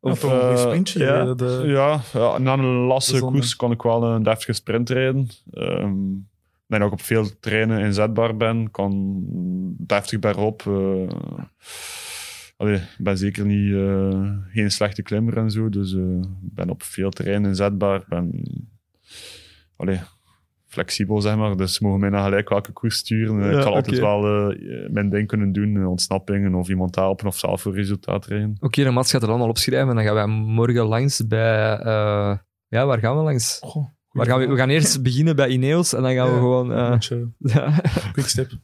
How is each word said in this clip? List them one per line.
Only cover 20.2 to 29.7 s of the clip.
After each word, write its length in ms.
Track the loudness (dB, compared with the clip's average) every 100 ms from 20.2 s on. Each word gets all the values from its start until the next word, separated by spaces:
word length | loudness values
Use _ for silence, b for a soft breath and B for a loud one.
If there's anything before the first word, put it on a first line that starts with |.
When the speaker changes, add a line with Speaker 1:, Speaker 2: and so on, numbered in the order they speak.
| B B B _ _
Speaker 3:
flexibel, 540 | -8 -6 -4 -2 0
zeg 160 | 0 0
maar, 200 | -2 -2
dus 180 | -2
ze 100 | 0
mogen 160 | 0 2
mij 80 | 2
naar 160 | 2
gelijk 240 | 2 0 0
welke 240 | -2 -2
koers 240 | -6 -4 -4
sturen. 440 | -4 -2 0 0
Eh, 80 | 2
Speaker 2:
Ja, 60 | 2
Speaker 3:
ik 60 |
zal 120 | 2
altijd 220 | 2 0 0
Speaker 2:
oké. 40 | 2
Speaker 3:
wel, 440 | 2 2 2 0
eh, 380 | -2 -8 -12 -4
mijn 200 | -2 0
ding 160 | 0 0
kunnen 260 | 0 0
doen, 240 | 0 0 0
eh, 120 | 0
ontsnappingen 640 | -2 -2 -4 -2 0 0
of 140 | 0 0
iemand 260 | 0 0
helpen 320 | 0 0 0 -4
of 120 | -4
zelf 220 | -4 -2
voor 120 | -4
resultaat 520 | -4 -4 -4 -4 -6 -4
rijden. 300 | -4 -4 -2
Speaker 2:
Oké, 240 | -2 0
dan 100 | 2
Mats 160 | 2 2
gaat 100 | 0
het 100 | 2
allemaal 180 | 2 0
opschrijven 400 | 0 0